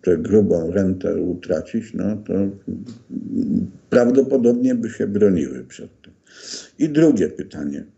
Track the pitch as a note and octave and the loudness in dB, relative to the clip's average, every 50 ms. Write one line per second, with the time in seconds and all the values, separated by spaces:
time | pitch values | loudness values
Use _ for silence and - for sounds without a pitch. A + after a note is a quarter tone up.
0 | - F2+ F2 D#2+ D#2+ E2 F#2+ G#2+ G2+ F2+ F2 E2+ E2 D#2+ E2+ G2+ F#2+ F#2 F#2 F#2 | 2 2 0 0 2 2 4 4 4 4 2 0 0 0 0 0 0 0 -2 -2
1 | - F2 F2 F2 E2+ F2+ F2 E2+ - - D#2+ D#2 - - - A2+ - - - F#2 | -2 -4 -2 -2 -2 -4 -4 -6 -4 -4 -4 -4 -4 -4 -6 -6 -6 -6 -8 -4
2 | F#2+ G2+ A2 G#2 G#2 - F#2+ F#2+ G2+ G2 F#2+ - _ - F#2+ - - - - - | -4 -4 -4 -6 -6 -4 -2 -2 -2 -2 -4 -8 _ -10 -10 -10 -10 -14 -16 -20
3 | _ _ - - - - - - - - - - F#2 - - - _ _ - B2 | _ _ -10 -10 -8 -6 -4 -4 -2 0 0 -2 -2 -4 -10 -18 _ _ 2 4
4 | A#2+ A#2+ B2+ C3+ B2 C3 C#3 B2+ A#2 A#2 A#2+ A#2+ B2+ B2+ B2+ A#2 G#2+ G#2 - - | 4 6 4 4 2 4 2 2 4 4 2 4 2 0 0 0 -4 -6 -6 -6
5 | G#2+ G2+ G2+ G#2 G#2 G2+ F#2 E2 D2 - C2 C2 - - - - - - _ _ | -6 -2 2 4 4 4 4 2 0 -2 -6 -12 -14 -16 -18 -18 -18 -18 _ _
6 | _ - _ _ _ _ _ - - - - - - - _ - C#3+ E3 C#3+ D3+ | _ -20 _ _ _ _ _ -20 -18 -16 -16 -16 -16 -20 _ -4 -2 0 4 4
7 | E3 D#3 C3 G#2 F2 D2+ - - D#2 - - D2+ D2 D2 C#2+ D2 - - _ | 6 6 6 4 0 -2 -4 -10 -12 -12 -10 -10 -8 -8 -8 -8 -12 -16 _